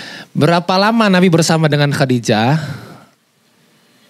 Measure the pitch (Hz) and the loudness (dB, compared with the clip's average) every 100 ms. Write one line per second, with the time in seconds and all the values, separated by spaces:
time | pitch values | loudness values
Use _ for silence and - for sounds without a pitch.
0 | - - - - 151 175 170 185 208 233 | -16 -18 -10 -2 0 0 0 0 0 2
1 | 208 180 185 160 160 160 156 147 143 139 | 2 4 4 2 2 2 0 0 0 0
2 | 135 123 113 107 120 156 - - - - | 0 -2 0 0 0 -2 -4 -12 -16 -20
3 | - _ _ _ _ _ _ _ _ _ | -20 _ _ _ _ _ _ _ _ _